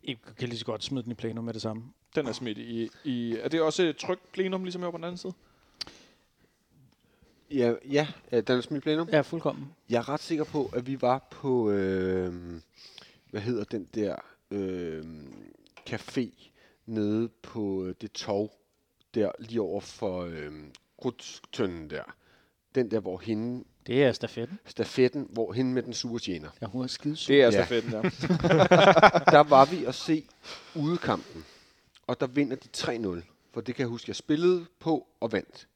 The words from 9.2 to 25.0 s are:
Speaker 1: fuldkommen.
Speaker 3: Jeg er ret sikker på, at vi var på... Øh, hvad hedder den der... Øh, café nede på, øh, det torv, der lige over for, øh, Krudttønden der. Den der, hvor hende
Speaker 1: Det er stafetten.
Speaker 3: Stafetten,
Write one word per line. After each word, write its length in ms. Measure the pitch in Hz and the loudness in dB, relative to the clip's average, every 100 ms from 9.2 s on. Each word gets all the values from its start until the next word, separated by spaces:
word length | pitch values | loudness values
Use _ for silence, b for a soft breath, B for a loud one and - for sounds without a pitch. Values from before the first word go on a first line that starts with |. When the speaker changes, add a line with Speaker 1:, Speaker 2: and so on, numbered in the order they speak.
Speaker 1:
fuldkommen. 480 | 139 170 160 143 139 - _ | 2 -2 -4 -6 -12 -18 _
Speaker 3:
Jeg 80 | 117 | -2
er 120 | 117 | 0
ret 100 | 147 | -6
sikker 240 | - 160 151 | -4 -4 -2
på, 200 | 151 131 | -2 -2
at 220 | 123 123 | -4 -6
vi 140 | 135 | -2
var 260 | 123 131 _ | 0 0 _
på... 400 | - 139 127 110 | -10 0 2 2
Øh, 600 | 101 95 95 92 92 92 87 87 85 - B B B B B B | 2 2 0 0 0 -2 -6 -12 -14 -16 B B B B B B
hvad 120 | 104 | -8
hedder 220 | 104 120 | -4 -4
den 240 | 101 113 87 | -4 -8 -6
der... 220 | 110 101 78 - - _ | -4 -2 -4 -10 -20 _
Øh, 520 | 101 95 92 85 78 80 80 69 50 50 50 _ - - | -6 -4 -4 -6 -8 -12 -16 -18 -20 -20 -20 _ -20 -10
café 600 | 113 - - 120 - - b b b - | -10 -6 -6 -6 -8 -20 b b b -8
nede 440 | 110 104 107 117 _ | -4 0 0 -2 _
på, 440 | - 117 101 95 92 | -14 -8 -4 -4 -6
øh, 100 | 92 | -8
det 100 | 107 | -12
torv, 400 | - - 101 107 _ _ _ _ _ _ 120 | -12 -4 -2 -2 _ _ _ _ _ _ -2
der 160 | 101 - | -2 -2
lige 220 | 107 113 | -8 -4
over 200 | 95 98 | -4 -4
for, 400 | - - 107 90 | -8 -8 -6 -4
øh, 280 | 87 80 76 76 73 - _ _ | -6 -8 -12 -14 -18 -20 _ _
Krudttønden 880 | 131 120 - - - - 104 87 78 | -8 -8 -18 -20 -16 -4 -4 -4 -10
der. 140 | 76 - - b b b b _ 135 | -12 -12 -20 b b b b _ -4
Den 160 | 117 | -2
der, 80 | 110 | -2
hvor 180 | 92 92 | -4 -8
hende 460 | 92 107 117 123 - _ - | -4 -4 -4 -8 -12 _ -4
Speaker 1:
Det 160 | 123 | 2
er 80 | 139 | 2
stafetten. 480 | 113 117 - 120 196 - | 2 -6 -8 -10 -10 -16
Speaker 3:
Stafetten, 640 | - 107 - | -6 -4 4